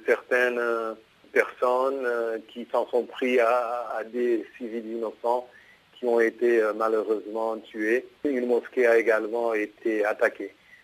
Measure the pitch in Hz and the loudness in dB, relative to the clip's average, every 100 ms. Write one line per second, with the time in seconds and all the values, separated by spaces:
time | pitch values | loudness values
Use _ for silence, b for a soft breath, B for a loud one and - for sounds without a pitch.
0 | - 117 - 123 123 120 120 117 113 110 | -2 -2 0 0 0 0 -2 -2 -4 -10
1 | _ _ - 120 104 - 127 127 135 139 | _ _ -4 -2 -2 -2 0 2 0 -2
2 | 123 120 117 113 - 120 113 123 110 123 | -2 -2 -2 -6 -10 -14 -4 -4 0 -2
3 | 113 - 127 123 113 123 117 123 110 113 | -2 -4 0 2 4 2 -2 -6 -6 -8
4 | 110 120 123 113 98 - 120 117 110 113 | -6 -2 0 0 -4 -12 -10 -8 -8 -6
5 | 110 - 117 123 - B B B _ - | -8 -4 -2 -2 -4 B B B _ -6
6 | 123 117 113 - 120 117 107 107 110 110 | 0 4 2 2 2 4 2 0 2 2
7 | 101 107 98 110 113 110 - 110 107 123 | 2 -2 -2 -4 -4 -4 -8 -4 0 0
8 | 123 - 147 127 123 120 - 127 120 117 | -2 -6 -2 -2 2 0 0 2 4 6
9 | 110 110 110 117 117 110 107 - 117 110 | 4 2 0 -2 -2 -2 -4 -4 -2 0
10 | 104 107 113 - 98 - b b | 0 2 0 0 -10 -12 b b